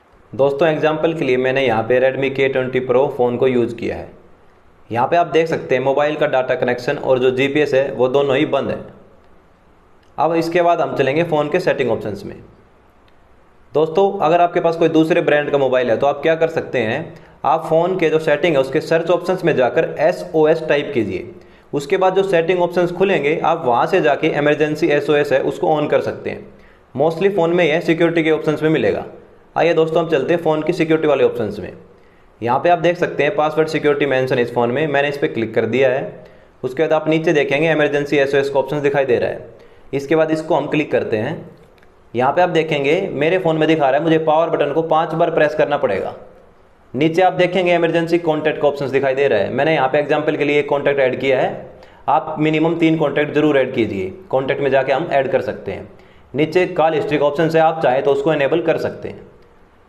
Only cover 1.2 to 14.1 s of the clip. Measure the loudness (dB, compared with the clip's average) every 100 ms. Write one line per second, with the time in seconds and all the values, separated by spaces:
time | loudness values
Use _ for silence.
1.2 | 0 0 0 0 2 0 2 2 2 0
2.2 | -2 0 0 0 -2 -2 0 2 2 0
3.2 | -2 2 2 2 0 -4 -8 -8 -12 -20
4.2 | -20 -20 _ _ _ _ -8 -4 0 0
5.2 | 2 0 0 -4 -2 0 2 0 0 0
6.2 | 0 0 -2 -2 -2 -2 -4 -4 0 2
7.2 | 2 2 0 0 0 0 0 0 0 2
8.2 | 2 0 0 -2 -4 -8 -12 -20 -20 -20
9.2 | -20 -20 _ _ _ _ _ _ _ -4
10.2 | 0 0 0 0 2 2 0 0 0 0
11.2 | 0 0 0 0 0 0 -2 -2 -4 -10
12.2 | -12 -16 -20 -20 _ _ _ _ _ _
13.2 | _ _ _ _ _ -2 0 2 0